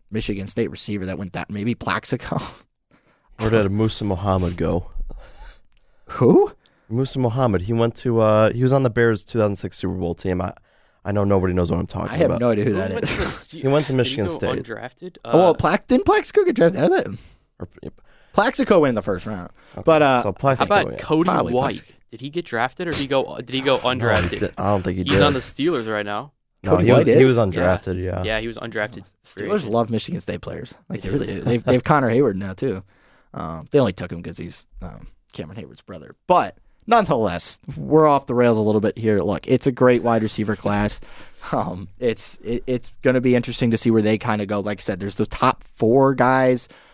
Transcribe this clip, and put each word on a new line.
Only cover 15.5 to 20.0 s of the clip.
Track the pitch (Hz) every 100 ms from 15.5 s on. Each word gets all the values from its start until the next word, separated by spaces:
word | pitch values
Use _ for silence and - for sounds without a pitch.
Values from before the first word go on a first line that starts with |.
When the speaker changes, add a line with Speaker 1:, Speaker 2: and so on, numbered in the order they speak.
Speaker 3:
Uh, |
Speaker 1:
Plax-, | - 156 190 -
didn't | 247
Plaxico | 392 415 - 415
get | 359 247
drafted | 170 185
out | 311
of | 381
that? | - 98 - _ _ -
Speaker 2:
Or, | - -
yep. | - - _ _ _
Speaker 1:
Plaxico | - 233 269 247 190
went | 143
in | 110
the |
first | 95 92
round. | 110 98 85 _ _
Speaker 2:
Okay, | - -
Speaker 1:
But, | 156